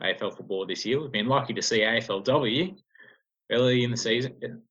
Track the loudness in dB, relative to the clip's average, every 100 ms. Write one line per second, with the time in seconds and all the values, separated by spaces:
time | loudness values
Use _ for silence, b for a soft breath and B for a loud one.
0 | -4 -2 -4 -6 -6 -4 -4 -4 -2 -2
1 | -2 -2 0 0 0 -4 0 2 2 2
2 | 0 -2 2 2 2 0 -2 -6 _ B
3 | B B B _ -2 2 4 4 2 0
4 | 0 0 0 -6 -10 -10 _